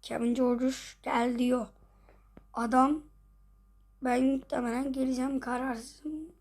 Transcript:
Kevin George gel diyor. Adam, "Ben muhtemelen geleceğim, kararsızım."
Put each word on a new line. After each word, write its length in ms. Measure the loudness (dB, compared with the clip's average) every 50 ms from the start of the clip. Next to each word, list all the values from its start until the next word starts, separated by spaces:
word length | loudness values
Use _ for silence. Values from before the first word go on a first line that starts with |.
| -10
Kevin 320 | -6 -4 -2 0 0 2
George 360 | 2 2 2 2 2 0 -2 -2 -2 -8 -16 -18 _ -6
gel 360 | -2 0 0 2 0 0 0
diyor. 280 | 2 2 2 0 -2 -6 -12 -20 -20 -20 -20 _ -20 -20 -20 -20 _ -20 _ -20 _ _ -6
Adam, 480 | -6 -4 2 6 6 6 6 4 0 -4 -12 -20 -20 -20 -20 _ -20 _ _ -20 _ _ _ _ _ _ _ _ _ -2
"Ben 200 | 0 2 4 4
muhtemelen 680 | 4 2 0 -2 -4 -4 -2 -2 -2 -2 -2 -2 -2 -2
geleceğim, 480 | -2 0 0 0 0 -2 -2 -2 -4
kararsızım." 920 | -4 -4 -4 -4 -2 -4 -4 -6 -8 -14 -18 -12 -10 -10 -8 -8 -12 -14 -18 _